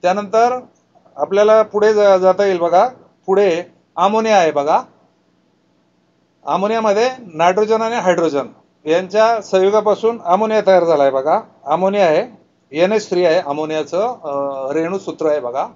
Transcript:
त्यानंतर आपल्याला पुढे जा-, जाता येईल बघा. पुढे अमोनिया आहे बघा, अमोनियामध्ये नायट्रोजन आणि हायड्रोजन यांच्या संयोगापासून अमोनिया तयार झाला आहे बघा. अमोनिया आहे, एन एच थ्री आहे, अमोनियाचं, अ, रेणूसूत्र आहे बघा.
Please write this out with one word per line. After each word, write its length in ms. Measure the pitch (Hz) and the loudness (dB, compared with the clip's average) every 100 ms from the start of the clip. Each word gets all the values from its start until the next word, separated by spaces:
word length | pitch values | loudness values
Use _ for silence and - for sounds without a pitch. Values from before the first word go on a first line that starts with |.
त्यानंतर 580 | 175 196 202 220 240 254 247 _ _ _ _ - | -2 -4 -2 0 2 0 -10 _ _ _ _ -8
आपल्याला 460 | 147 196 208 220 | -4 2 4 4
पुढे 320 | 214 208 208 | 2 0 2
जा-, 240 | 214 202 190 | 4 4 4
जाता 280 | 185 185 202 | 4 2 0
येईल 140 | 180 | 0
बघा. 280 | 170 170 233 - _ _ - | 2 2 2 -2 _ _ -2
पुढे 380 | 190 202 165 175 _ _ - | 2 2 0 -6 _ _ -2
अमोनिया 420 | 185 214 220 208 | 0 0 2 2
आहे 140 | 165 | 2
बघा, 300 | 147 143 190 247 _ _ _ _ _ _ _ _ _ _ _ _ _ _ _ 147 | 0 0 -2 -2 _ _ _ _ _ _ _ _ _ _ _ _ _ _ _ -6
अमोनियामध्ये 640 | 160 202 226 220 202 247 254 226 | -4 -2 -2 0 0 -2 -4 -16
नायट्रोजन 480 | 156 170 185 214 220 | -2 0 2 0 0
आणि 140 | 226 233 | -2 -2
हायड्रोजन 520 | 185 170 165 143 123 - _ _ 151 | 0 0 0 -2 -6 -14 _ _ -2
यांच्या 560 | 165 185 202 220 226 | -2 0 0 2 0
संयोगापासून 800 | - 190 190 214 214 202 220 233 | -2 0 2 2 0 0 -2 -4
अमोनिया 400 | 175 185 220 220 185 | -2 0 2 0 2
तयार 160 | 190 | 2
झाला 200 | 170 156 | 4 2
आहे 80 | 139 | 2
बघा. 280 | 135 135 190 226 _ | 0 0 -2 -4 _
अमोनिया 420 | 135 160 190 202 180 | -4 -2 0 0 2
आहे, 340 | 156 240 - _ _ _ 143 | 2 -2 -12 _ _ _ -2
एन 120 | 180 | 0
एच 180 | 214 208 | 0 -2
थ्री 160 | 180 175 | 0 2
आहे, 140 | 165 | 0
अमोनियाचं, 760 | 143 147 156 156 147 170 226 247 | -2 -6 -4 -6 -6 -4 -4 -6
अ, 480 | 165 143 139 135 135 | -8 -6 -6 -6 -6
रेणूसूत्र 540 | 151 165 190 190 156 160 | -4 -4 -6 -10 -6 -2
आहे 140 | 147 | -2
बघा. 280 | 120 131 190 | -4 -6 -8